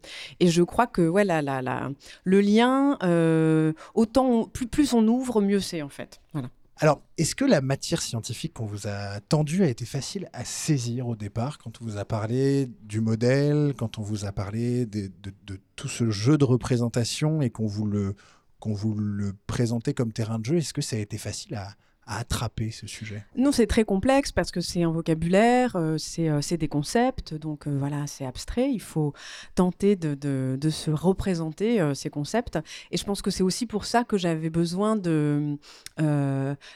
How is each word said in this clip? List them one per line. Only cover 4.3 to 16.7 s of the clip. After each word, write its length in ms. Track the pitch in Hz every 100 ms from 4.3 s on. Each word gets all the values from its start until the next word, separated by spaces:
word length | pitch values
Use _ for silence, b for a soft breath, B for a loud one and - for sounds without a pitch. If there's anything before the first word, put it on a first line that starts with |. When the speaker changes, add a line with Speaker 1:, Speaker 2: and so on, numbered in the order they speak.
| 233 -
Speaker 1:
plus, 220 | - 247
plus 260 | - 285
on 140 | 233 220
ouvre, 340 | 247 254 220
mieux 180 | 196 202
c'est 220 | 185 165
en 80 | 143
fait. 320 | - - - _
Voilà. 160 | 151 127 - _ -
Speaker 2:
Alors, 200 | 151 143 - -
est-ce 180 | 156 -
que 80 |
la 160 | 269 165
matière 420 | 135 139 - 165
scientifique 520 | - 117 - 117 -
qu'on 120 | - 110
vous 220 | 104 107
a 320 | 101 101 101
tendue 460 | - 156 147 180 165
a 20 |
été 160 | 117
facile 460 | 120 139 - - 170
à 140 | - -
saisir 640 | - - 143 117 120 120
au 80 | 110
départ, 400 | 101 117 127 -
quand 240 | 117 -
on 20 |
vous 140 | 113 101
a 80 | 98
parlé 640 | 110 110 127 139 139 131 -
du 180 | 107 107
modèle, 720 | 113 113 120 139 147 147 143 135
quand 220 | 117 -
on 20 |
vous 220 | 104 107
a 80 | 101
parlé 540 | 101 98 110 120 123 117
des, 240 | 107 98
de, 240 | 92 98 - -
de 140 | 95 _ -
tout 140 | 127
ce 200 | - 117
jeu 280 | 101 117 151
de 80 | 131
représentation 960 | 127 -